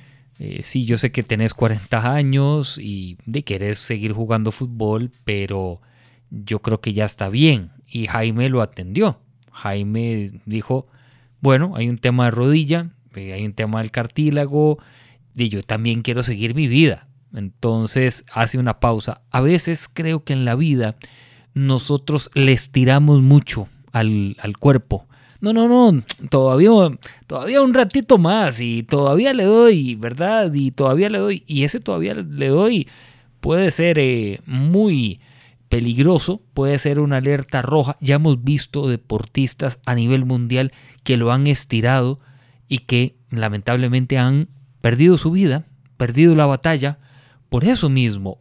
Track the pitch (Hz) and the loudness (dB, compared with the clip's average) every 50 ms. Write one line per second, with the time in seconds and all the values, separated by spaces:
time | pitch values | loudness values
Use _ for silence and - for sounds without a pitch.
0 | - - _ _ _ _ _ - - - - - - - - 131 123 113 117 113 | -20 -20 _ _ _ _ _ -16 -14 -14 -12 -14 -12 -8 -6 -4 -2 -2 -2 -2
1 | - 120 - 127 113 - - 104 113 110 - - 120 110 110 107 95 - - 113 | -2 -2 -4 -4 -4 -4 -2 -2 -2 -2 -2 0 0 0 0 -2 -4 -4 -4 -2
2 | 110 123 139 147 143 135 135 139 139 139 151 151 135 - - - 104 104 101 98 | -2 0 0 0 0 0 0 2 2 0 0 -2 -2 -6 -10 -12 -12 -10 -10 -10
3 | 92 90 87 - _ 117 113 147 147 - 101 92 98 101 104 - - - 117 104 | -10 -12 -14 -14 _ -8 -8 -8 -6 -6 -6 -6 -4 -6 -6 -6 -8 -8 -8 -6
4 | 107 107 104 110 113 110 113 110 107 110 107 - 131 123 120 113 110 107 107 110 | -6 -6 -4 -4 -4 -2 -2 -2 -2 -4 -4 -6 -8 -10 -6 -4 -4 -2 -2 -2
5 | 120 123 - _ _ - 104 101 98 95 98 95 95 90 85 - _ _ _ _ | -4 -6 -10 _ _ -6 -6 -6 -6 -6 -6 -6 -6 -8 -10 -12 _ _ _ _
6 | _ _ _ _ _ _ 113 107 101 - 107 104 - - 110 - - 113 101 107 | _ _ _ _ _ _ -16 -14 -8 -8 -6 -6 -4 -4 -4 -4 -4 -4 -4 -2
7 | 107 101 - - 101 95 101 127 151 160 143 107 87 82 - - _ _ - 120 | -4 -4 -4 -6 -8 -4 0 2 4 4 4 2 -2 -8 -14 -20 _ _ -10 -8
8 | 110 104 - 113 113 113 110 117 127 131 131 120 107 - - - 90 90 98 170 | -8 -6 -4 -4 -2 -2 -2 -2 -2 0 0 -2 -2 -4 -6 -10 -12 -8 -4 -2
9 | 220 196 123 - _ _ _ _ _ _ - - - 104 98 101 101 104 107 113 | 0 -2 -2 -4 _ _ _ _ _ _ -18 -12 -8 -6 -6 -4 -4 -4 -4 -4
10 | 117 117 113 107 101 98 107 - - 104 107 110 - - 127 131 - _ _ _ | -4 -4 -4 -4 -6 -8 -12 -14 -12 -8 -8 -8 -6 -4 -6 -6 -6 _ _ _
11 | _ _ _ _ _ _ _ _ - 135 131 131 - - - 117 117 120 123 110 | _ _ _ _ _ _ _ _ 0 2 2 2 2 -2 -4 -4 -4 -4 -4 -2
12 | - 123 123 123 123 120 113 120 123 139 151 160 156 139 165 170 170 170 - _ | -2 0 2 2 2 2 0 0 2 2 2 2 2 0 -2 -2 -4 -6 -12 _
13 | _ _ - 98 98 95 92 98 107 104 98 - 110 107 110 110 110 107 - 127 | _ _ -18 -16 -14 -12 -10 -8 -8 -8 -6 -6 -6 -4 -4 -4 -6 -6 -6 -8
14 | 117 117 - 147 151 151 143 147 143 139 143 151 151 151 147 151 - - _ _ | -8 -6 -4 -2 -2 0 0 -2 -2 -2 0 0 2 2 0 -2 -6 -16 _ _
15 | _ _ _ _ _ _ _ 113 120 110 104 98 - - 110 110 113 117 113 117 | _ _ _ _ _ _ _ -4 -4 -4 -4 -6 -6 -6 -4 -2 -2 -2 -2 -2
16 | 110 127 117 123 123 123 117 101 113 117 120 151 156 120 120 143 160 139 90 - | -2 -4 -4 -4 -4 -4 -4 -4 -4 -4 -2 -2 0 2 4 4 4 4 2 -2
17 | - _ _ _ _ _ - 107 101 95 - _ - 117 113 113 113 107 - 135 | -8 _ _ _ _ _ -12 -10 -10 -10 -10 _ -4 -2 0 0 -2 -2 -2 0
18 | 131 127 - - - _ - 113 117 - - 127 123 120 107 - - 120 113 107 | 0 0 -2 -4 -10 _ -2 0 0 0 0 -2 -2 -2 -2 -2 -2 -2 -2 -2
19 | - - - - _ _ - 127 131 151 180 170 - 165 165 156 - - _ - | -4 -8 -12 -12 _ _ -4 -2 0 2 0 0 0 -4 -6 -8 -8 -12 _ -8
20 | 160 160 160 151 - - 139 131 127 120 117 131 165 160 139 123 113 107 107 - | -6 -4 -4 -4 -4 -4 -4 -2 -2 0 0 0 0 0 0 0 -2 -4 -6 -8
21 | - - _ - - _ _ _ _ _ _ 139 135 135 131 123 - - 147 139 | -14 -20 _ -20 -20 _ _ _ _ _ _ -2 0 0 0 0 -2 -2 -4 -4
22 | - - 151 139 - - - 139 135 135 131 110 - - - 131 127 127 139 143 | -2 -4 -4 -4 -4 -4 -2 0 2 4 2 2 0 -2 0 2 4 4 4 6
23 | 147 147 147 139 131 135 143 147 - - - 113 101 - - _ _ _ - 117 | 6 6 6 6 8 8 6 6 6 2 -4 -10 -10 -10 -14 _ _ _ -4 -2
24 | 110 110 107 104 101 98 101 - - 104 101 - - 139 139 123 - - 104 98 | 0 0 0 -2 -2 -4 -6 -8 -10 -10 -6 0 2 4 4 2 0 -4 -6 -8
25 | - _ _ _ _ _ _ _ 196 208 226 226 226 240 247 254 247 220 170 127 | -8 _ _ _ _ _ _ _ -4 -2 0 2 2 4 6 6 6 6 6 4
26 | 107 - - - 139 139 - 135 131 131 127 139 180 214 226 208 - 80 - - | 0 -4 -10 -12 -6 0 2 2 4 4 4 6 6 8 8 6 6 4 0 -4
27 | - - - - _ - - 131 131 202 254 277 277 254 240 262 240 185 - 277 | -12 -20 -20 -20 _ -12 -10 -8 -6 0 2 2 4 4 4 4 2 2 0 -2
28 | 226 - 262 196 165 165 202 220 202 147 120 113 120 120 117 117 113 - 151 143 | 4 6 6 6 6 4 2 2 0 -2 -2 -4 -4 -4 -4 -4 -4 -2 0 0
29 | 143 139 143 180 240 277 262 247 185 196 214 226 240 233 208 156 135 123 120 107 | 2 2 2 2 2 2 0 0 2 4 6 6 8 6 6 4 2 -2 -4 -6
30 | 113 120 123 139 170 196 220 226 208 170 147 143 139 131 127 - 139 131 131 160 | -8 -8 -6 -6 -4 -2 -2 0 0 0 -2 -2 -2 -2 -2 0 0 2 2 2
31 | 196 208 214 196 196 208 196 175 - - 151 135 139 147 - 254 - 220 190 170 | 0 0 -2 -2 -2 -2 -4 -6 -8 -6 -2 -2 -2 -2 -2 -6 -8 -6 -6 -4
32 | 165 202 214 220 180 151 143 139 139 135 139 165 202 233 240 185 - - - - | -4 -6 -6 -8 -10 -10 -6 -4 -2 0 2 2 2 2 0 0 -4 -6 -10 -20
33 | - - _ _ _ _ _ _ - - 165 180 196 170 - - 165 175 165 151 | -20 -20 _ _ _ _ _ _ -4 -2 0 2 2 0 0 0 0 2 2 2
34 | 139 131 123 117 107 101 98 - - - 131 127 139 156 175 196 220 208 165 135 | 2 2 0 -2 -2 -4 -6 -8 -10 -6 -4 -2 0 2 2 2 2 2 2 0
35 | 120 104 87 - _ _ _ _ _ _ _ _ _ _ - 120 117 120 117 123 | 0 -2 -6 -8 _ _ _ _ _ _ _ _ _ _ -2 -2 0 0 0 2
36 | 139 175 185 151 - - 190 214 - _ _ 139 135 139 143 135 - 147 143 147 | 4 4 4 2 0 -2 -6 -8 -10 _ _ -4 -2 0 -2 -2 -2 -2 0 0
37 | 147 143 139 131 131 139 143 139 135 - - 131 120 120 151 156 131 131 143 - | 0 0 0 0 0 0 0 -2 -2 -4 -4 -4 -2 0 0 0 0 0 -4 -4
38 | 143 135 143 143 156 160 139 123 120 135 151 135 - - - 143 143 131 123 117 | 0 0 2 2 2 2 2 0 0 0 -2 -2 -2 -6 -6 -4 -2 -2 -4 -4
39 | - - 143 107 104 - - 131 135 123 - - - 131 117 - _ 127 123 120 | -4 -4 -6 -6 -6 -4 -4 -2 -2 -2 -4 -4 -6 -6 -6 -6 _ -4 -2 0
40 | 117 120 131 135 127 127 131 123 123 117 127 127 135 131 - - - - - _ | 0 2 0 0 0 0 -2 -2 -2 -2 -2 -2 -2 -2 -6 -10 -20 -20 -20 _
41 | _ - 127 120 117 117 123 131 139 147 139 - - - 120 113 110 120 131 131 | _ -2 0 2 2 2 2 2 2 2 0 -2 -2 -4 -2 0 0 2 2 2
42 | 123 127 135 - _ - - _ _ _ _ _ _ - 131 123 - - 127 120 | 0 0 -2 -6 _ -18 -20 _ _ _ _ _ _ -6 -6 -6 -4 -2 0 0
43 | 123 127 - _ _ _ 123 117 110 107 104 104 98 120 120 123 127 120 123 127 | 0 -2 -4 _ _ _ -6 -4 -4 -4 -4 -4 -4 -2 -2 0 0 0 0 0
44 | 127 123 139 127 123 127 139 143 165 - - - - _ _ _ - 117 117 123 | 0 0 0 0 2 2 2 0 0 -4 -8 -18 -20 _ _ _ -2 0 2 4
45 | 156 180 180 151 - 160 170 190 196 156 127 156 160 - - _ _ _ _ - | 6 6 6 4 2 0 0 2 2 0 0 -2 -4 -10 -16 _ _ _ _ -6
46 | 123 117 117 139 160 170 160 156 147 143 135 131 - 165 160 139 131 143 147 - | -6 -2 2 4 6 6 6 6 4 2 2 0 0 -2 -2 -2 -2 -4 -6 -8
47 | _ _ _ _ _ _ _ _ _ _ - 120 147 220 262 - - 143 135 131 | _ _ _ _ _ _ _ _ _ _ -2 0 2 2 2 2 0 0 2 2
48 | 123 113 104 98 98 95 - - | 0 0 -2 -4 -8 -10 -10 -6